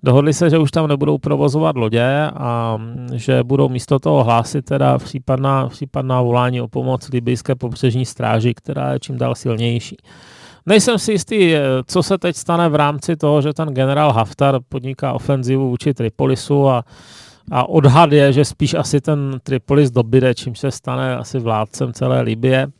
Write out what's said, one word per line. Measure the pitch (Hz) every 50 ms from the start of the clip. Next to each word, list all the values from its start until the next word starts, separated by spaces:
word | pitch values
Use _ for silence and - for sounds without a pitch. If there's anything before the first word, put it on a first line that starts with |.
Dohodli | - 139 123 135 143 151
se, | 147 - 175 165
že | 143 165
už | 156 139
tam | - 170 160 151
nebudou | 147 139 147 143 147 139
provozovat | - 151 147 139 143 147 127 151 160 160 151
lodě | 127 117 110 110 117 120 127 139 143 151 151 -
a, | - 135 120 117 117 117 117 110 107 110 113 117 131 123 123 127
že | 120 113 - 131 127
budou | 123 123 135 135 139 131
místo | 127 123 - - 139 135
toho | - 156 151 143 120
hlásit | 113 117 117 117 - - 147 127
teda | - 139 139 135 131 131 131
případná, | - - - 135 127 - 131 131 135 139 135 135 131 -
případná | - - 147 135 - 131 131 131 127 127
volání | 123 120 120 123 123 127 127 123
o | 120 110
pomoc | - 127 127 127 131 127 - -
libijské | 131 123 117 - 127 117 - - 135
pobřežní | 123 - 120 110 - - 127 110 127 131
stráži, | - - - 120 113 113 113 110 123 117
která | - _ - 143 139 131 135
je | 131 127
čím | - - 135 123
dál | 123 123 123
silnější. | - - 127 117 110 117 120 117 120 - - - - _ _ - - - - - - - - - _ _
Nejsem | 165 202 220 196 - 233 202
si | - -
jistý, | 214 185 - - 226 214 190 170 160
eh, | 151 143 135 131 131 127
co | - - 185
se | - - 196 180
teď | - 175 165
stane | - - - 170 170 170 165
v | 147
rámci | 147 143 143 147 143 - - 170
toho, | 156 - 147 147 151
že | 135 151
ten | 143 - 160 151
generál | 135 131 131 135 139 147 151 147
Haftar | 113 113 113 101 - - 143 139 135 131 127 _
podniká | - 135 123 131 135 - - 135
ofenzivu | 127 123 - - 143 131 127 120 131 135 135 131
vůči | 123 127 - 151 131
Tripolisu | - 117 113 - - 139 135 131 - - - 143 143 139 135
a, | 127 120 117 _ - - - - - - - - - _ _ -
a | - 127 123 -
odhad | 180 165 135 139 123 156 170 151
je, | 143 151 139 139
že | 131 135 143
spíš | - - _ 151 139 -
asi | 160 139 - - 143
ten | - - 151 147 139 135 135 127
Tripolis | _ - 135 127 _ - 139 143 147 131
dobyde, | 120 127 117 113 120 131 123 127 120
čím | - - 127 117
se | - - 139
stane | 131 - _ - 127 131 131 131 127
asi | 123 120 - - 131
vládcem | 117 113 113 107 107 - - - 139 123
celé | 120 - 131 127 127 127
Libye. | 123 113 113 113 120 131 131 131 135 139 139 _